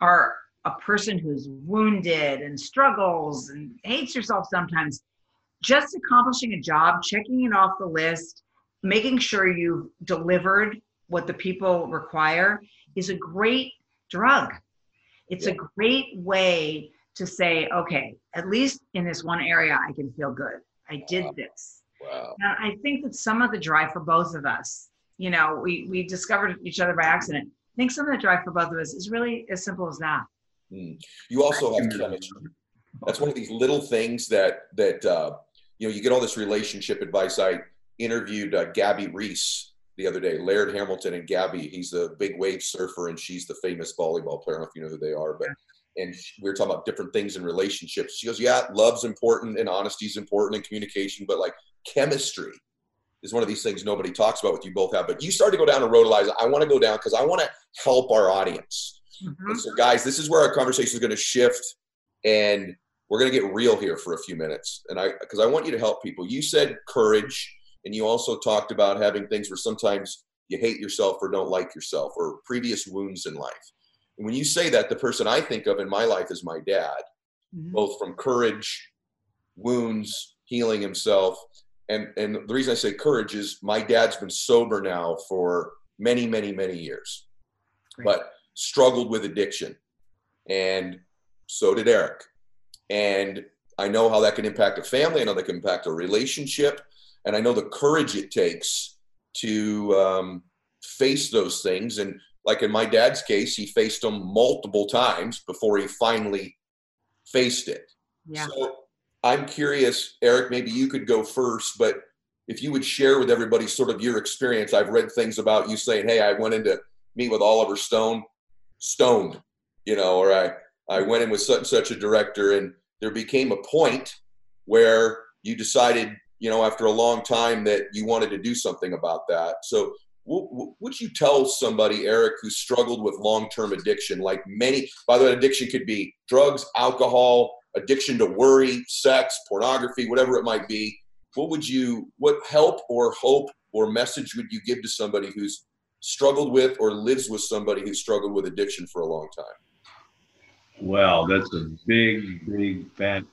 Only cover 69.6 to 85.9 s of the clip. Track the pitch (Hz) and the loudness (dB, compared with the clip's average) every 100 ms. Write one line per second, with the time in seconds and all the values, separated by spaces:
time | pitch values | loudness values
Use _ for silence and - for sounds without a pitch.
69.6 | - - 107 101 95 - _ _ _ 92 | -6 -2 -2 -2 -6 -14 _ _ _ -4
70.6 | 113 - 101 - 98 92 95 98 80 92 | -2 -2 -6 0 0 0 -4 -4 -2 -4
71.6 | 90 80 - 78 71 87 80 69 - 123 | -4 -10 -8 -6 -6 -6 -6 -8 -8 -6
72.6 | 120 101 98 95 98 90 82 76 64 - | -4 -6 -6 -8 -8 -10 -12 -10 -12 -14
73.6 | - _ _ _ _ - 107 131 147 170 | -20 _ _ _ _ -12 -6 -4 -2 0
74.6 | 170 - - - 123 - 107 139 156 110 | 4 2 2 -2 -4 -2 0 0 0 -4
75.6 | 101 98 95 101 113 95 90 87 85 80 | -2 -2 -2 -2 0 0 -4 -10 -10 -8
76.6 | 87 95 76 67 - _ _ _ _ 175 | -2 -2 -2 -8 -12 _ _ _ _ -16
77.6 | 165 208 208 - 98 - 135 120 113 104 | -6 -2 -2 -4 -10 -6 -2 2 0 -2
78.6 | - - - _ _ _ _ _ _ 90 | -8 -12 -14 _ _ _ _ _ _ -8
79.6 | 117 123 113 110 104 - - _ _ 120 | -2 0 -2 -4 -6 -12 -14 _ _ -2
80.6 | 113 107 101 98 - 98 95 - - _ | 0 0 -4 -2 2 4 4 -2 -12 _
81.6 | _ _ - 107 107 101 104 107 104 131 | _ _ -6 -6 -6 -6 -4 -6 -4 -2
82.6 | 123 117 107 101 151 120 104 104 101 - | 0 0 -2 0 0 0 -2 -6 -8 -8
83.6 | 101 110 110 113 110 - 98 - - 120 | -2 -2 2 4 4 0 -8 -6 4 4
84.6 | 113 101 95 87 85 82 - 92 87 87 | 4 -2 -2 -4 -4 -6 -6 -2 0 -2
85.6 | - - _ | -4 -14 _